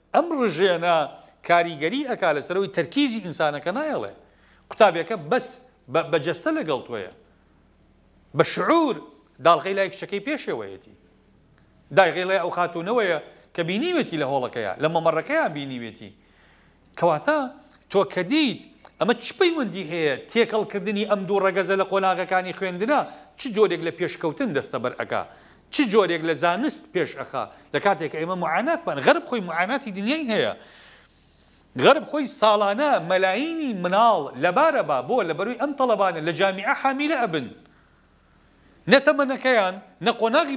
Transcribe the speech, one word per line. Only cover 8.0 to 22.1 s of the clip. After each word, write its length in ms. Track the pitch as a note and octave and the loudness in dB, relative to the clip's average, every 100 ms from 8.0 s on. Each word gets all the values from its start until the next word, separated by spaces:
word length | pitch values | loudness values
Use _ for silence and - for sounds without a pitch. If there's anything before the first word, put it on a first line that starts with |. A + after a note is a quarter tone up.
| _ _ _ C#3+ | _ _ _ 0
بە 60 | |
شعور 540 | D3+ - F#3 E4 D4+ D#3+ - - _ - | 2 2 2 4 2 -2 -10 -20 _ 2
داڵغەی 300 | D3 E3+ F#3+ G3 | 4 4 2 -2
لای 120 | F#3+ | -2
کچەکەی 300 | F#3+ E3 G3+ G3+ | -4 -8 -8 -6
پێشێوەیەتی. 680 | D4+ - C3+ G2 F#2+ - - _ _ _ _ _ _ _ _ _ D3 | -6 -6 -8 -8 -14 -20 -20 _ _ _ _ _ _ _ _ _ 4
داڵغەی 280 | F3 D#3 F#3 | 4 2 -2
لای 100 | F#3+ | 0
ئەو 120 | E3+ - | -2 -2
خاتونەوەیە 600 | F3 E3+ F3 A#3+ G3 D#3 - - _ | -4 -4 -2 0 0 -2 -6 -20 _
کە 80 | - E3+ | -6 -4
بینیوێتی 480 | G3 E4+ E4+ G#3 D#3+ | -2 0 -2 -2 -4
لە 40 | C3+ | -2
هۆڵەکەیە، 400 | C3+ B2 A#2+ G#2 F#2 | -2 -4 -4 -6 -2
لە 60 | D3+ | -2
مەمەڕەکەیە 520 | E3 E3 D#3 D#3 D#4 B3 D3 | 2 0 0 -2 -2 -2 -4
بینیوێتی. 560 | C#3 B2 A#2 G#2 G#2+ - _ _ _ _ _ _ _ - | -10 -10 -12 -14 -20 -20 _ _ _ _ _ _ _ -2
کەواتە 400 | E3+ D3+ C#4+ D4+ C4 - - _ _ | 0 0 0 0 -2 -10 -20 _ _
تۆ 100 | G3 G3 | 0 2
کە 100 | F#3 F3 | -2 0
دیت، 300 | D4+ C#4 E3+ - _ - _ | 2 2 -2 -12 _ -20 _
ئەمە 140 | F#3 | 0
چ 120 | A#3 - - | 0 -2 2
پەیوەندی 460 | F4+ E4 G#3 F3 D#3 | 0 2 -4 -6 -6
هەیە 220 | E3+ D3+ B2+ - | -2 0 -2 -2
تێکەڵکردنی 760 | A#3 A3+ G#3+ G#3 G3+ F#3 G3+ G#3+ | 0 2 0 -2 -4 -4 -2 0
ئەم 100 | G3+ F#3 | -2 0
دوو 120 | G3+ | 2
ڕەگەزە 300 | F#3+ F#3 F3+ G3 | 2 2 0 0
لە 40 | F#3+ | 2
قۆناغەکانی 600 | G3 F#3+ | 2 2